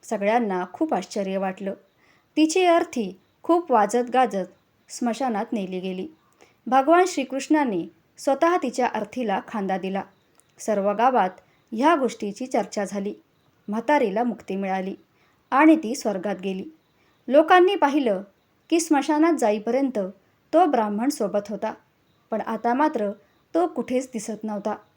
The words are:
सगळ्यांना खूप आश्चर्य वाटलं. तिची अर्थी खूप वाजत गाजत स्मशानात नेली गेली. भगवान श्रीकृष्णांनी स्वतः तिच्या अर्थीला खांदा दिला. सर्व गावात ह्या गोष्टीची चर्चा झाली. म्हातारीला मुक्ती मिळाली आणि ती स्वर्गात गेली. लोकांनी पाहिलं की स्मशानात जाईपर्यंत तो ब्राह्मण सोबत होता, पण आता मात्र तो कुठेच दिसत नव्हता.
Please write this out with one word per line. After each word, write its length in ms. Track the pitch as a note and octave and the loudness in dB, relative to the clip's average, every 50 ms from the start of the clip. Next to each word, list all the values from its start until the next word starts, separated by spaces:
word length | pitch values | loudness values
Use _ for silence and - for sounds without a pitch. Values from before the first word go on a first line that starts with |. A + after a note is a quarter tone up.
| _ | _
सगळ्यांना 600 | - A#3 G3+ G3+ G3+ A3 B3 A#3+ G#3 F#3+ F3+ F3+ F#3 - | -8 -6 -2 0 0 0 2 0 0 -2 -4 -4 -6 -4
खूप 200 | - E4 D#4 C#4 | -4 -2 -2 -2
आश्चर्य 440 | F#3+ F#3+ - - A3+ G3 F#3+ F#3+ G3 | -4 -4 -6 -6 -6 -6 -4 -4 -4
वाटलं. 360 | F#3+ F#3+ F#3+ F#3+ G3 F#3+ - - _ _ _ _ _ _ _ _ _ _ _ - | -4 -4 -6 -6 -8 -10 -10 -10 _ _ _ _ _ _ _ _ _ _ _ 2
तिची 280 | D#4 D#4 D#4 F#4 F#4 | 2 2 4 2 4
अर्थी 540 | F4 E4+ E4+ E4 - - B3+ G#3+ F#3 F#3 - _ _ _ _ _ | 4 4 4 2 0 -4 -4 -4 -4 -6 -12 _ _ _ _ _
खूप 280 | - E4 F4 F4 - | 2 2 2 2 2
वाजत 380 | B3+ A3+ G#3 G#3 - A#3+ B3 B3 A#3 | 2 2 2 2 2 -2 -2 0 2
गाजत 320 | B3+ B3+ A#3 G3 G3 F3+ F#3 - _ _ _ _ _ _ _ | 2 2 2 0 -4 -6 -6 -10 _ _ _ _ _ _ _
स्मशानात 560 | - - B3 A#3+ A3+ - C#4 B3+ A3+ G3 A3 - - | -8 -4 -4 -4 -2 -2 -4 -4 -2 -4 -4 -4 -4
नेली 260 | A3 F#3+ F3+ F#3 F#3 | -6 -6 -6 -8 -6
गेली. 280 | F#3 F#3+ F#3 F#3 F#3 - - _ _ _ _ _ - _ _ _ _ - | -6 -6 -6 -6 -10 -12 -14 _ _ _ _ _ -20 _ _ _ _ 2
भगवान 380 | A#3+ C4+ C4+ C#4+ E4 F4 F#4 F4+ | 2 2 4 6 6 4 4 2
श्रीकृष्णांनी 800 | - - C4 - C4 C4+ C4+ - D#4 D4+ C#4+ B3+ G3+ F3 E3+ - _ _ _ _ _ - | 0 -4 -6 -4 -6 -8 -2 0 2 2 2 0 -2 -4 -4 -6 _ _ _ _ _ -6
स्वतः 400 | - - C4+ C4+ - E4 F4 F4+ | -2 -2 0 2 2 2 2 2
तिच्या 300 | D#4+ B3 A#3+ - B3 - | -2 -4 -4 -2 -2 -2
अर्थीला 540 | - A3 G#3 - - B3+ B3+ G#3+ F#3+ - - - | -2 -4 -8 -6 -6 -6 -4 -2 -2 -4 -4 -6
खांदा 300 | - A3+ F#3+ F#3 F#3 F#3+ | -6 -6 -4 -2 -4 -4
दिला. 260 | F#3 F#3+ F#3+ G3 - - _ _ _ _ _ _ _ _ _ _ | -4 -4 -6 -6 -8 -10 _ _ _ _ _ _ _ _ _ _
सर्व 320 | - - G#3+ G3+ F#3+ G3+ | -4 -2 -2 0 0 0
गावात 380 | G#3 G3+ A3+ C4 B3+ A#3+ F#3+ F#3 F#3 - _ _ _ _ _ _ | 2 2 2 4 4 4 0 0 -2 -10 _ _ _ _ _ _
ह्या 240 | - A3 C4 D#4 E4+ | -6 0 2 4 4
गोष्टीची 500 | D4+ C4 A3+ - - - G3+ G3+ - B3+ | 4 0 -2 -4 -4 -8 -8 -8 -8 -10
चर्चा 400 | C4 - B3 G3+ G3 - A3 G3+ | -4 -2 -2 -2 -2 -4 -6 -6
झाली. 280 | F#3+ G3+ G3+ G3 G#3 G#3+ - _ _ _ _ _ _ _ _ _ - | -4 -4 -6 -6 -6 -8 -10 _ _ _ _ _ _ _ _ _ -8
म्हातारीला 560 | G3+ A3+ A3+ - D4+ D4 C4 G#3 F#3+ G#3+ B3 | -8 -6 0 2 2 2 2 0 0 -2 -2
मुक्ती 320 | B3 G3+ - - - F#3+ | -2 -4 -6 -10 -8 -6
मिळाली 400 | G3 G3 F#3+ F#3+ F#3+ F#3+ F#3+ G3 - _ _ _ _ _ _ _ _ _ _ | -6 -4 -4 -4 -4 -4 -6 -10 -12 _ _ _ _ _ _ _ _ _ _
आणि 240 | - C4 D4+ D#4 D#4+ | 2 6 8 8 8
ती 200 | D#4 - G#3+ A#3+ | 6 4 -4 -6
स्वर्गात 400 | - - A3+ G3+ F#3+ G3 G#3 G3 F#3 F#3 | -4 -4 -4 -4 -2 -4 -4 -6 -4 -6
गेली. 220 | G3+ F#3+ F#3+ G3+ D#4 - _ _ _ _ _ _ _ _ _ _ - | -6 -6 -6 -8 -12 -16 _ _ _ _ _ _ _ _ _ _ 4
लोकांनी 480 | B3 D4 D#4+ D#4 F#4 F4+ F4+ F#4 G4+ | 4 4 6 8 6 6 6 4 4
पाहिलं 460 | F4+ - C#4+ C4 D4+ C#4 A3+ G3 F#3 G3+ - _ _ _ _ _ _ _ _ | 2 0 0 2 0 0 0 -2 -2 -4 -12 _ _ _ _ _ _ _ _
की 100 | D#4+ E4+ | 0 0
स्मशानात 540 | E4 - D#4 C#4 C4+ - D#4 D4+ D#4 E4+ E4 | 2 2 0 0 2 0 2 2 4 2 2
जाईपर्यंत 680 | B3+ B3 G#3+ G#3 A3 G#3 A#3 A#3+ C4 C#4 C4 B3+ A3 F#3+ F#3 - _ _ _ _ _ _ _ - | 2 2 0 0 0 -2 -2 -2 0 0 -2 -2 -4 -6 -6 -8 _ _ _ _ _ _ _ 4
तो 120 | D#4 F4+ | 4 4
ब्राह्मण 440 | E4 C#4 A#3+ G#3+ G#3 G#3 G#3 A#3 C#4 | 6 4 2 0 0 -2 -2 -2 -2
सोबत 400 | C#4+ - A3+ F#3+ F3+ G#3 G3+ - | -2 -2 -4 -2 -2 -4 -4 -4
होता, 240 | A3 G3 - A3 A#3 - _ _ _ _ _ _ _ _ _ _ | -10 -6 -6 -8 -8 -10 _ _ _ _ _ _ _ _ _ _
पण 100 | A3+ G#3+ | -6 -6
आता 320 | - - A3+ A3 - A#3 A#3+ | -4 -6 -8 -4 -2 -2 0
मात्र 380 | C4 D4+ D#4 D#4 A#3 G#3 G3+ G#3 - _ _ _ _ _ _ _ | 2 2 0 0 -2 -4 -4 -6 -8 _ _ _ _ _ _ _
तो 140 | E4 F4+ E4+ | 0 0 0
कुठेच 420 | F4 B3+ A#3 - B3+ B3+ C4+ C4 - | -2 -6 -6 -4 -4 -4 -4 -4 -10
दिसत 300 | A3+ G3+ - A3 G#3 - | -10 -8 -8 -10 -8 -8
नव्हता. 320 | G#3+ G#3 G3+ G3 G#3+ G#3 - _ _ _ | -8 -8 -4 -4 -6 -6 -6 _ _ _